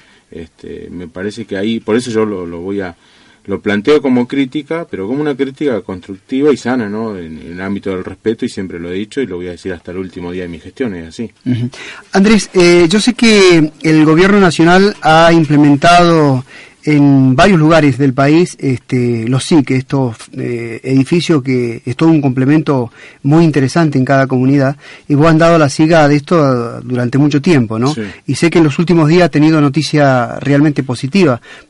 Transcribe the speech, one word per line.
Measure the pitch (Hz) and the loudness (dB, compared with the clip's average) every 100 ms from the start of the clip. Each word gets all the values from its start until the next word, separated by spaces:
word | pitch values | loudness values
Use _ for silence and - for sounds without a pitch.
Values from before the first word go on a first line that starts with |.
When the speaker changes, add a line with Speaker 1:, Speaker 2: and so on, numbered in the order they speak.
| _ _ _ | _ _ _
Speaker 1:
este, | 82 82 _ 80 80 80 | -18 -18 _ -18 -16 -16
me | 85 85 | -16 -14
parece | 90 104 117 107 | -10 -10 -10 -10
que | 98 | -6
ahí, | 110 113 | -4 -4
por | - 117 | -2 -4
eso | 123 | -2
yo | 110 107 | -2 -2
lo, | 92 | -6
lo | 85 85 | -10 -12
voy | 95 101 | -8 -8
a, | 90 - _ _ _ _ | -8 -14 _ _ _ _
lo | - 95 | -10 -6
planteo | 104 104 123 147 | -4 -2 0 0
como | 131 123 123 | 2 -2 -2
crítica, | 139 127 151 143 165 170 | -4 -4 -6 -8 -10 -10
pero | 92 98 | -10 -8
como | 139 | -6
una | 151 | -4
crítica | 131 135 135 147 104 | -4 -6 -4 -4 -4
constructiva | - 92 101 95 _ 131 147 | -8 -12 -14 -18 _ -2 0
y | 120 | 0
sana, | 120 127 104 | -2 -6 -6
¿no? | 107 113 95 | -8 -8 -10
En, | 80 78 | -14 -16
en | 82 | -16
el | 90 | -12
ámbito | 95 98 98 | -8 -8 -8
del | 92 | -8
respeto, | 90 90 110 117 | -10 -8 -6 -4
y | 123 | -6
siempre | - 92 85 | -8 -12 -10
lo | 85 | -10
he | |
dicho | 92 107 139 | -10 -8 -8
y | 110 | -8
lo | 90 | -8
voy | 90 | -12
a | |
decir | 85 95 | -12 -12
hasta | 87 - | -12 -12
el | 90 | -12
último | 95 90 87 | -12 -12 -12
día | 90 | -10
de | 87 | -12
mi | 80 | -14
gestión, | 92 - 123 | -14 -8 -8
es | 87 82 | -8 -14
así. | - 110 _ | -14 -14 _
Speaker 2:
Ujú. | 127 113 123 - - - - | -6 -6 -6 -10 -18 -20 -4
Andrés, | 196 208 214 - | 0 2 2 0
eh, | 185 175 175 165 | 2 4 4 4
yo | 208 | 2
sé | 247 | 0
que | - 226 208 185 165 151 - | 0 2 4 6 4 2 -2
el | 160 156 | 0 2
gobierno | 156 160 196 202 | 4 4 4 4
nacional | 180 156 165 185 202 202 | 2 2 2 4 2 0
ha | 156 160 165 | 2 4 4
implementado | 165 147 147 147 139 170 175 170 165 143 127 - - - _ | 4 4 4 4 4 4 4 4 4 2 0 -6 -16 -20 _
en | 151 147 143 135 131 127 | 0 2 4 4 4 4
varios | 196 170 | 4 4
lugares | 151 160 147 120 | 4 4 2 2
del | 139 | 0
país, | 127 139 160 175 - | 0 2 2 0 -4
este, | 139 120 - 127 120 117 113 | -6 -6 -4 -2 -2 -2 -2
los | 131 | -4
sic, | - 160 127 | 2 2 2
estos, | 131 131 139 127 110 - | -2 -2 -4 -4 -6 -14
eh, | 131 127 120 117 113 | -10 -8 -8 -8 -10
edificios | 131 135 127 170 160 151 | -2 0 0 -2 0 -2
que | 131 127 120 113 123 | -2 -2 -4 -6 -8
es | - | 0
todo | 165 | 2
un | 156 | 2
complemento | 135 127 127 156 151 135 120 - - _ | 0 0 0 0 0 -2 -4 -10 -20 _
muy | 139 160 | 0 2
interesante | 165 143 131 170 156 139 | 2 2 0 0 0 0
en | |
cada | 131 135 135 | 0 0 0
comunidad, | 127 131 143 135 151 - - - | 0 2 2 0 -4 -14 -14 -2
y | |
vos | 143 160 | 2 4
has | 156 | 4
dado | 165 170 | 4 4
la | 139 | 2
siga | - 156 165 143 | 2 2 4 4
de | 147 | 2
esto | 139 175 139 123 117 120 | 0 0 2 0 -4 -10
durante | 120 123 123 135 | -6 -4 0 0
mucho | 147 143 | 2 2
tiempo, | 185 143 110 113 | 2 2 0 -2
¿no? | 131 | -4
Speaker 1:
Sí. | 139 101 - - | -4 -8 -10 -8
Speaker 2:
Y | |
sé | 131 165 | -2 0
que | 170 | 2
en | |
los | 156 156 | 2 0
últimos | 165 165 151 | 0 2 4
días | 180 170 | 4 2
ha | |
tenido | 147 156 160 | 2 2 4
noticia | 143 147 139 151 139 127 120 - | 2 0 -2 0 2 2 -2 -4
realmente | 135 143 151 143 | 0 2 2 0
positiva. | 131 120 135 196 156 117 - - | -4 -6 -2 0 2 0 -8 -20